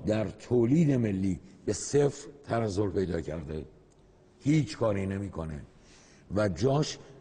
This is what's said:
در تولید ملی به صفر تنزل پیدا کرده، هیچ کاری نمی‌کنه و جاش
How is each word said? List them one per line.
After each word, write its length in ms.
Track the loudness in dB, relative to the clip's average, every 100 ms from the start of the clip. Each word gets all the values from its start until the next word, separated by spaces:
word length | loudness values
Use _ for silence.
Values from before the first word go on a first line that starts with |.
| -2
در 220 | -2 -2
تولید 640 | -8 0 2 4 4 4
ملی 480 | 4 2 0 0 -2 -6 -8 -6
به 80 |
صفر 540 | -4 0 2 2 0 -12 -16
تنزل 460 | -4 -2 0 0 0
پیدا 320 | 0 -2 -2
کرده، 440 | -4 -8 -6 -8 -10 -16 -20 _ _ _ _ _
هیچ 380 | 2 2 0 0
کاری 280 | 0 0 -2
نمی‌کنه 560 | -4 -6 -8 -8 -10 -14 -20 -20 -20 -20 -20 -4 0
و 140 | 0
جاش 480 | 2 2 2 0 -6 -16 -4